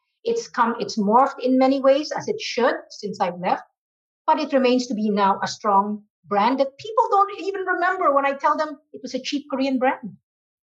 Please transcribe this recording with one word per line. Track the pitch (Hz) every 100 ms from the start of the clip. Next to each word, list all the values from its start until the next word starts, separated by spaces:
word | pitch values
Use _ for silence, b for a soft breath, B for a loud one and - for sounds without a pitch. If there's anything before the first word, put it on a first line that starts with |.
| _ _
It's | 233 233 -
come, | - 233 233
it's | 202 220
morphed | 202 233 269 -
in | 254 262
many | 262 277
ways, | 269 277 302
as | - -
it | 427
should, | - - 254 330 -
since | - 202 -
I've | 185 175
left. | 185 - - _ _ _ _ _ -
But | 311
it | 302
remains | 269 247 247 -
to |
be | 208 214
now | 202 196 196
a | 185
strong | - 214 196 208 208 - _ -
brand | 202 220 269
that | 269 -
people | 440 440 453
don't | 392 403 381
even | 370 381 370
remember | 349 370 370 320
when | 277 277
I |
tell | 277 311 294
them | 302 285 _
it | -
was | 254 262
a |
cheap | - 285 -
Korean | 262 269 262
brand. | 254 262 190 - _ _ _ _